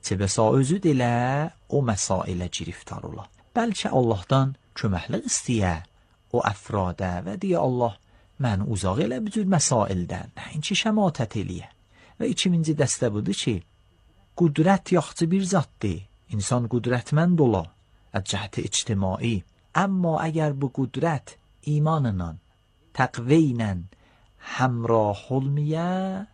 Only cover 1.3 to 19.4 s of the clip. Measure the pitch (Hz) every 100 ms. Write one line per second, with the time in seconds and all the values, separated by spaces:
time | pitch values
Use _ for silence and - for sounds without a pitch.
1.3 | 139 160 _ _ 143 127 104 - 95 -
2.3 | 90 87 - 78 - - - - - -
3.3 | _ _ - 233 196 - 131 120 104 90
4.3 | 131 135 135 _ - 113 90 - - 254
5.3 | - - 117 92 80 - _ _ _ _
6.3 | 120 - 101 - 104 92 85 92 90 160
7.3 | 202 196 170 131 123 120 - _ _ _
8.3 | _ 131 98 104 107 92 101 202 254 214
9.3 | 220 196 175 - 123 98 92 87 92 -
10.3 | - - 151 151 202 226 214 196 - 110
11.3 | 110 95 87 - _ _ _ - _ 233
12.3 | 208 190 170 156 151 139 - 123 104 139
13.3 | 196 - 101 - _ _ _ _ _ _
14.3 | - 170 147 160 196 - 180 - - 165
15.3 | 190 190 185 - _ 107 87 95 _ _
16.3 | 107 98 127 117 120 120 123 - 147 170
17.3 | 175 135 101 82 _ _ _ _ - 98
18.3 | 98 101 - - - - 101 95 95 117
19.3 | 107